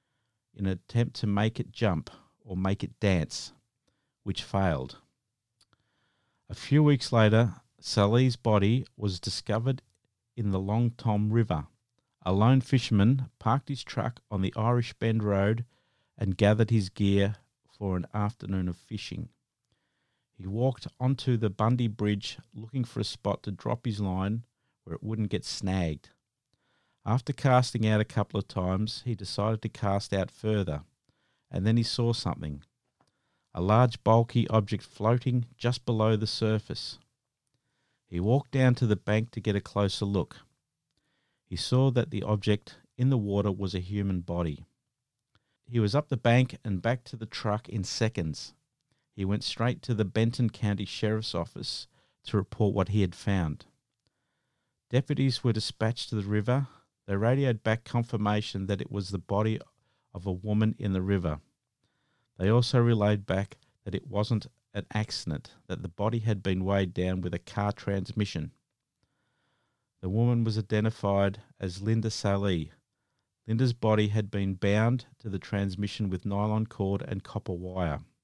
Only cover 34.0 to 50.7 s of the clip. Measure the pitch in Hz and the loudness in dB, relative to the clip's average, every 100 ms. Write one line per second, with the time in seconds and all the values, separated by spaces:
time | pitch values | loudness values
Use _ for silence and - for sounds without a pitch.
34 | - 113 117 120 - 110 101 104 - - | 4 4 4 0 2 2 0 -6 -8 -4
35 | 110 123 127 123 120 _ 120 120 - 110 | 0 0 2 0 -2 _ -2 -2 -2 2
36 | 110 107 107 - 110 107 - 80 - - | 2 2 0 -2 0 0 -4 -10 -10 -16
37 | _ _ _ _ _ _ _ _ _ _ | _ _ _ _ _ _ _ _ _ _
38 | _ 87 98 135 - 131 127 120 117 104 | _ -2 2 2 2 4 4 4 2 2
39 | - 107 113 - 107 98 - 101 98 - | 2 0 0 -4 -2 -2 -2 0 0 0
40 | 101 98 - - _ _ _ _ _ _ | 0 0 -2 -8 _ _ _ _ _ _
41 | _ _ _ _ _ 87 - 127 135 123 | _ _ _ _ _ -8 0 2 4 2
42 | - 104 - 104 107 104 - - _ - | 0 -4 -2 0 2 0 -2 -20 _ -2
43 | 127 131 101 101 101 95 95 92 90 104 | 2 2 2 2 2 -2 -4 -4 -4 -2
44 | 98 92 87 87 85 71 - _ _ _ | 0 -2 -2 -2 -2 -4 -14 _ _ _
45 | _ _ _ _ _ _ - 120 104 135 | _ _ _ _ _ _ -4 0 2 0
46 | - 120 120 120 127 - 107 95 110 127 | -2 0 4 4 4 -2 -6 -2 -2 -4
47 | - 117 110 - 110 107 - 110 90 - | -6 -12 -12 -4 -2 -2 -2 -6 -4 -2
48 | 110 - 80 73 - _ _ _ _ _ | -2 0 -4 -6 -12 _ _ _ _ _
49 | _ - 98 104 - - 117 - - 110 | _ -6 -2 -2 -4 -2 -2 -2 -2 0
50 | 98 110 113 117 117 - 104 | 0 2 0 2 -2 0 -2